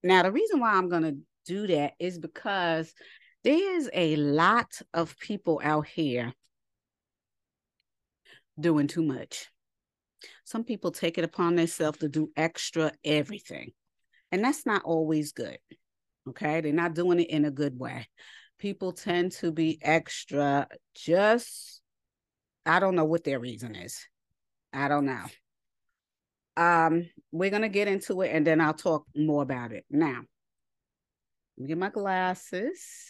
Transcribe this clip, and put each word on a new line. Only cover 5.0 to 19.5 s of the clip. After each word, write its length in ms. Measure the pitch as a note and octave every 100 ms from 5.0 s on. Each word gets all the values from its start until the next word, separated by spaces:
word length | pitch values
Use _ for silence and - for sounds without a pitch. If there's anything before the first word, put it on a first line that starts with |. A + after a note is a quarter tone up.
| E3 -
people 420 | - G3+ - D#3
out 240 | D3 D3+ D3
here 460 | - D3+ B2 A#2+ - _ _ _ _ _ _ _ _ _ _ _ _ _ _ _ _ _ _ _ - _ -
doing 300 | E3 D3+ C#3+
too 140 | F3
much. 440 | D#3+ C3 - - - _ _ _ _ _ _ _ - -
Some 200 | - A3+
people 260 | A#3 G#3 F3
take 260 | - E3+ E3+
it 80 |
upon 300 | E3 - F3
themselves 440 | F3 E3 - D#3 D3+
to 100 | D3+
do 220 | D3 D#3 -
extra 560 | E3 - - E3+ D#3 -
everything, 680 | D#3 D3+ C3 - - D2 A#1+ _ _ _ _ _ _
and 140 | F#3
that's 220 | A#3+ C#4+ -
not 160 | G3+
always 480 | - E3 D#3+ D#3 D3
good, 260 | - A2+ - _ - _ _ _ _ -
okay? 320 | - G#3 D#3+
They're 120 | D#3
not 220 | D#3 E3+
doing 260 | E3 F3+ E3+
it 100 | E3+
in 160 | D#3 D3
a 40 |
good 280 | C3+ C#3+ B2+
way. 300 | B2+ B2+ A2+ _ - - - _
People 340 | G3+ G3 F#3
tend 400 | F3+ - F3 F3+
to 200 | - F3